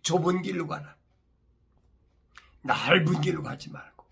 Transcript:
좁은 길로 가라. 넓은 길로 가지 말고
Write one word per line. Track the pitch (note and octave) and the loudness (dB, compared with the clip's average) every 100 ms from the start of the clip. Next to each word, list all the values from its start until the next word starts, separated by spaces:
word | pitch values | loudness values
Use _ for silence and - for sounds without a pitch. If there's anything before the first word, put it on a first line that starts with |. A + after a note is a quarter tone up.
좁은 | - E3+ E3 F#3 | 2 2 2 0
길로 | F#3+ F3+ D3+ | -2 -4 -6
가라. | D3 C#3+ - _ _ _ _ _ _ _ _ _ _ _ _ _ - _ _ | -8 -12 -20 _ _ _ _ _ _ _ _ _ _ _ _ _ -20 _ _
넓은 | B2+ - - F3+ D#3+ E3+ | -2 -2 4 4 4 2
길로 | E3 D#3+ | 0 -2
가지 | C3 - D3 | -6 -10 -12
말고 | C#3+ - - _ | -16 -18 -20 _